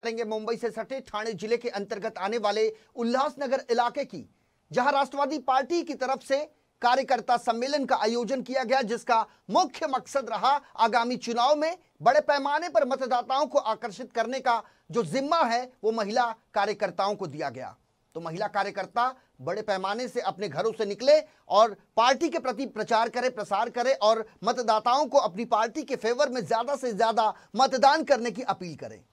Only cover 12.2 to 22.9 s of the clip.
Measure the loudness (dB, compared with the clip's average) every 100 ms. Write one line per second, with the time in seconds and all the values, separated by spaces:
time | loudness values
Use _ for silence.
12.2 | 4 0 2 -2 0 0 0 -2 -2 -2
13.2 | -2 -2 0 0 -2 -6 -6 -12 -8 -4
14.2 | -4 -2 0 -2 -4 _ _ -4 -2 -2
15.2 | 0 0 2 0 -4 _ -2 -2 -2 0
16.2 | 0 -2 _ -2 -2 0 -4 0 -2 -2
17.2 | -8 -8 -8 -8 -14 -16 _ _ _ -12
18.2 | -10 -6 -4 -2 -4 -4 -6 0 -2 -2
19.2 | _ _ -8 -6 -2 -2 -2 -4 -4 -4
20.2 | -6 -6 -6 -2 -4 -2 -4 -2 6 6
21.2 | 4 _ _ 6 6 2 _ 4 4 4
22.2 | 0 -2 -4 -4 -6 -6 0